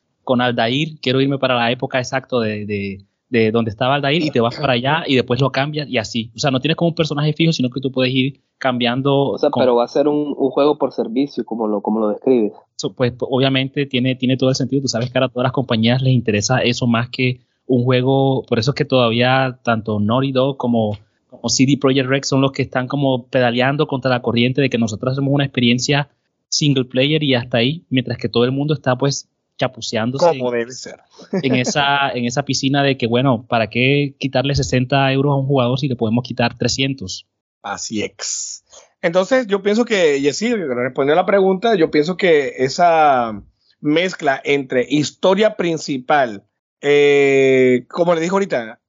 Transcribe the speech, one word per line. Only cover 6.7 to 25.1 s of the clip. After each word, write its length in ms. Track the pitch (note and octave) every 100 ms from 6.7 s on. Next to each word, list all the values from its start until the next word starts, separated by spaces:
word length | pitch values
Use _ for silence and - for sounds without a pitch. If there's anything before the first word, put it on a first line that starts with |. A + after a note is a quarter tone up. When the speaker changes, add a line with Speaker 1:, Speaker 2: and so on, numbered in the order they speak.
| D#3+
Speaker 1:
como 140 | E3+
un 40 |
personaje 380 | D#3+ D#3 C#3+ D3+
fijo, 200 | D3+ E3
sino 160 | D#3 B2+
que 100 | B2
tú 100 | C3+
puedes 240 | C3 B2+
ir 260 | C3 B2+ - _ _
cambiando 720 | C3 A#2+ A#2+ B2 C#3 C#3 C3+
Speaker 2:
O 80 | G2+
sea, 120 | D3
Speaker 1:
con 120 | C#3
Speaker 2:
pero 120 | B2+
va 100 | A#2+
a 40 | A#2+
ser 180 | D3+ D3
un, 260 | D3 D3 -
un 120 | C3
juego 280 | - D3 D3
por 140 | C3
servicio, 520 | - A2+ A#2 C#3+ -
como 220 | A2 A#2 G#2+
lo, 160 | G#2
como 160 | G#2 G#2+
lo 100 | G#2+
describes. 420 | G2+ C3 B2+ G#2 - _ -
Speaker 1:
So, 180 | C#3
pues, 160 | - B2
po-, 140 | B2 -
obviamente 560 | B2+ C3+ C3+ C3 D3 C#3
tiene, 280 | B2+ C3
tiene 220 | B2+ B2+ C3
todo 140 | C3
el 60 | C3+
sentido. 260 | B2 C#3
Tú 60 | C3+
sabes 220 | A2+ B2+
que 80 | B2+
ahora 80 | B2+
a 20 |
todas 160 | B2
las 80 | B2+
compañías 480 | C#3 A#2+ A#2 A2+ B2+
les 100 | C3
interesa 440 | B2+ A2+ G#2 G#2+ B2+
eso 260 | G#2 A#2 A#2+
más 220 | A#2 A#2
que 300 | - B2+ B2 _ _ -
un 180 | B2
juego. 600 | B2 B2+ B2+ C3+ C3+ C3 -
Por 100 | A2+
eso 120 | A2+
es 40 |
que 100 | C3+
todavía 760 | C#3+ C3 A#2 A2+ B2 C3+ C3 B2
tanto 380 | - A2 G#2 G#2+
Naughty 320 | G#2 B2 C3+
Dog 240 | C3 C3+ C#3
como, 400 | B2 A#2 G#2+ G#2 _ _ _
como 200 | - A#2+
C 180 | - C3
D 100 | C#3
Projekt 280 | C3+ C3+ B2+
Red 140 | C#3
son 160 | - C3+
los 100 | C3+
que 100 | C3
están 260 | C3 C3 B2+
como 380 | C#3+ C3+ B2+ A#2+
pedaleando 580 | C3 A#2+ A#2+ B2+ C#3+ D3+
contra 240 | D3+ C3
la 120 | B2
corriente 380 | A#2+ A2+ A#2+ C3
de 100 | C3+
que 80 | A#2
nosotros 340 | A#2 A#2 B2+